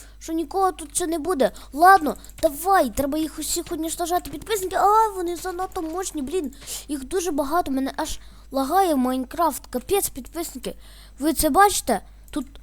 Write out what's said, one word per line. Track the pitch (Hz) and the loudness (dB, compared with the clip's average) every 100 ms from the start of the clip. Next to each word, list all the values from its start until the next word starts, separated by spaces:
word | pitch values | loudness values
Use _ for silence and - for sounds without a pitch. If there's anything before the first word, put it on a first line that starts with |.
| - - | -16 -16
що | - | -6
нікого | 330 294 381 381 | -4 -2 0 0
тут | - 320 - | 0 -8 -4
ще | 339 | -2
не | 330 | -2
буде. | 311 294 220 - - | -2 2 0 0 -10
Ладно, | 269 359 392 285 - - - | 6 8 8 6 -6 -10 -2
давай, | 320 285 370 381 262 | -2 0 2 4 4
треба | 233 277 311 | 0 -2 -2
їх | 320 - | -4 -6
усіх | 294 339 - | -6 -4 -4
уніштожати, | 330 320 - 339 349 339 | -6 -4 -4 -2 -2 -2
підписники. | 302 - 427 370 370 | -10 -4 -4 -2 2
А, | 392 440 440 381 | 4 6 4 0
вони | 349 320 | -4 -4
занадто | 370 349 370 381 | -6 -6 -6 -6
мощні, | 320 359 381 302 | -6 -6 -6 -6
блін. | 254 359 277 - - - - | -4 -4 -4 -8 -12 -12 -8
Їх | 285 | -8
дуже | 262 370 349 | -4 -4 -2
багато, | 294 277 339 320 | -2 0 0 0
мене | 269 269 - | -2 -2 -4
аж | 311 - - - - | -6 -6 -10 -20 -6
лагає | 269 269 359 370 277 | -4 2 2 4 4
Майнкрафт. | 254 262 247 - 330 247 - | 2 0 -4 0 0 0 -6
Капець, | 247 - 392 - | -8 0 0 0
підписники. | 269 233 320 - 254 196 - - - - - | -6 -12 -10 -10 -8 -10 -12 -16 -20 -18 -4
Ви | 294 | 0
це | 262 302 | 2 4
бачите? | 330 403 - - 196 - - - | 6 6 4 0 -2 -4 -20 -10
Тут, | 294 - - | -8 -8 -12